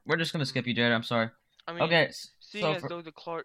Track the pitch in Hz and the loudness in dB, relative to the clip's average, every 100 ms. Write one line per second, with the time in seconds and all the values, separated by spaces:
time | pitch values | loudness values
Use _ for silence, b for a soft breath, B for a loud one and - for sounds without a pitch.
0 | - 165 160 165 135 131 120 113 120 113 | -2 0 0 0 0 -2 0 2 4 2
1 | 120 120 113 - _ _ - 170 165 170 | 2 0 0 -4 _ _ -10 -2 2 4
2 | 139 - - _ - 208 160 170 170 170 | 4 0 -16 _ -12 -2 0 0 -4 -8
3 | 160 - - 165 | -10 -14 -8 -8